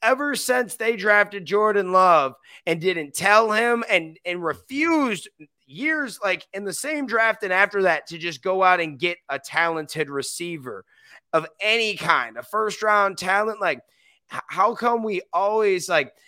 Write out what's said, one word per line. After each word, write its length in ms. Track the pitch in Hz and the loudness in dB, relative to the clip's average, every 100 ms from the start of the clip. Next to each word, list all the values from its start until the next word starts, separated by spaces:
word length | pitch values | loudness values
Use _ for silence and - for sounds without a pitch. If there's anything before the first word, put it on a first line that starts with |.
Ever 320 | 220 262 294 262 | 0 0 0 -2
since 400 | - 254 233 - | 0 0 -2 -4
they 200 | 220 214 | -2 0
drafted 500 | 202 208 202 202 156 | 2 4 2 -2 -2
Jordan 460 | 202 214 202 185 | 2 2 2 2
Love 420 | 185 185 165 135 123 - - - | 4 6 6 4 -4 -20 -8 -4
and 160 | 165 | -2
didn't 320 | 185 170 143 | 0 -2 -4
tell 380 | - 190 208 226 | -2 4 4 4
him 320 | 214 240 240 226 | 2 0 0 0
and, 320 | 190 160 165 175 | 0 0 -10 -8
and 180 | 175 | -4
refused 840 | 170 151 - 269 330 320 262 190 - - 156 _ _ | -4 -6 -6 -4 0 2 0 -4 -10 -20 -20 _ _
years, 520 | 147 294 311 269 - | -8 -4 -4 -6 -6
like, 220 | 202 180 - | -4 -4 -6
in 120 | 190 202 | -10 -8
the 80 | |
same 320 | 170 277 302 262 | -8 -6 -6 -2
draft 380 | 220 226 220 | 0 0 0
and 100 | 196 | -2
after 300 | 185 202 202 | 2 2 2
that, 240 | 190 156 - | 2 0 -4
to 100 | 165 | -10
just 240 | 170 143 | -8 -6
go 200 | 190 185 | -2 2
out 160 | 185 180 | 4 4
and 180 | 165 139 | 0 -4
get 180 | 175 175 - | -4 -4 -8
a 100 | 139 | -10
talented 720 | - 156 170 165 151 160 147 | -6 -2 0 -2 -6 -6 -6
receiver 760 | 139 135 - 170 165 127 98 - _ _ - _ | -6 -6 -8 -8 -10 -12 -14 -18 _ _ -20 _
of 160 | 165 160 - | -2 -2 -4
any 340 | 208 226 220 185 | 0 0 0 -2
kind, 400 | 165 151 117 113 | 2 2 0 -8
a 80 | |
first 400 | - 214 214 - | -8 -4 -4 -2
round 340 | 214 208 196 185 | 2 4 2 -2
talent, 440 | 180 196 220 214 | -2 0 0 -2
like, 180 | 185 175 - _ _ _ _ | -2 -4 -8 _ _ _ _
h-, 80 | - - | -14 -6
how 260 | 170 208 233 | 0 0 2
come 280 | 240 240 | 0 0
we 180 | 220 185 - | -2 -4 -4
always, 560 | 175 202 220 214 185 165 | -2 0 2 2 0 0
like, 260 | 165 131 _ | 0 0 _